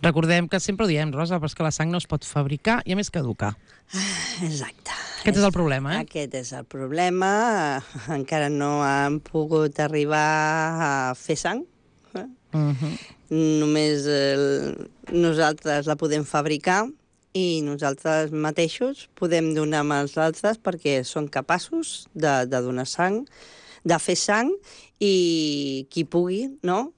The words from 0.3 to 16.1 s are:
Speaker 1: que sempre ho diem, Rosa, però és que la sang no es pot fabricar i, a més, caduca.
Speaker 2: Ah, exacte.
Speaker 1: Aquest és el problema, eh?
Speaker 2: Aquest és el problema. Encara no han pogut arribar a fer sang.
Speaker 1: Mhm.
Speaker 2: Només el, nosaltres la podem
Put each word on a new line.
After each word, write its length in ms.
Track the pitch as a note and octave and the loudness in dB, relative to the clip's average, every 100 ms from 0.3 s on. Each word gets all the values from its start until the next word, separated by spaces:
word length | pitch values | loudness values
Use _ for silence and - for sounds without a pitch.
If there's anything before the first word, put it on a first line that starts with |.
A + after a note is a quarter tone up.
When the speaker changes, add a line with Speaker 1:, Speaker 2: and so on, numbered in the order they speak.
| F3 E3+ | 2 2
Speaker 1:
que 100 | F#3+ | -2
sempre 280 | - F#3+ A3 | -2 0 2
ho 20 | |
diem, 240 | D3+ D#3 | 2 0
Rosa, 260 | C3+ E3 F3+ | -2 -2 -2
però 80 | D3+ | -4
és 80 | |
que 80 | - | -2
la 80 | D#3+ | -2
sang 200 | - D#3+ | 0 -2
no 80 | F3 | -2
es 80 | - | -2
pot 180 | D3+ | -4
fabricar 580 | - D3+ C#3 C#3+ - A#3+ | -2 -2 0 0 0 0
i, 80 | - | 0
a 40 | F#3 | -2
més, 140 | G3+ | -2
caduca. 460 | F3 C3 G#2+ G#2 G#2+ - - _ | -4 -4 -2 -4 -6 -14 -20 _
Speaker 2:
Ah, 520 | F#3 G3 F3+ - F3 | -6 -6 -6 -8 -6
exacte. 460 | E3+ D3+ - - - - - - | -4 -4 -8 -12 -12 -10 -10 -2
Speaker 1:
Aquest 160 | - G3 | 2 4
és 60 | |
el 80 | G3+ | 4
problema, 440 | F3 E3 C3+ C3+ F#3 | 4 2 0 -2 -4
eh? 40 | |
Speaker 2:
Aquest 340 | A#3 E3 C#3+ | -4 -6 -6
és 180 | C3 B2 | -6 -8
el 120 | C3 | -12
problema. 1200 | A#2+ C3+ C3 D3+ F3+ F3+ F#3+ G#3 A#3+ G#3+ D3+ C3+ - C#3 A#2 | -12 -10 -6 0 0 2 2 2 2 2 0 -2 -6 -14 -6
Encara 400 | D3 C3+ D#3 C#3+ | -6 -2 0 0
no 340 | D3 C#3+ D3 | 0 0 0
han 380 | C#3 C#3 C#3+ D3+ | 2 2 2 -2
pogut 580 | - D#3+ D3+ D#3+ D3+ D3 | -2 -2 2 2 2 2
arribar 1300 | D3+ D#3 D3 D3+ D3+ D#3 D#3 D#3+ D#3+ E3 D#3 C#3 B2+ | 0 2 2 2 2 2 2 2 0 0 0 0 0
a 40 | |
fer 220 | B2+ - D#3 | -4 -4 -2
sang. 280 | E3+ G#3+ F4 _ _ _ _ - B3+ B3+ _ | -2 -4 -6 _ _ _ _ -12 -12 -16 _
Speaker 1:
Mhm. 460 | D#3 D3 C3+ C#3+ E3+ - - _ | 0 0 0 -2 -6 -14 -20 _
Speaker 2:
Només 760 | D#3+ D#3 D#3 D3+ D3+ D3+ D3 C#3+ | 0 2 4 4 2 2 0 0
el, 840 | C#3+ C#3 C#3 C#3+ C#3 C#3+ - G1+ _ - | 0 2 2 2 0 -2 -8 -12 _ -4
nosaltres 760 | E3+ E3+ D#3 D#3 D3+ D#3 D3 D3 | 2 2 4 2 0 -2 -2 0
la 80 | |
podem 300 | D3+ D#3+ | -2 0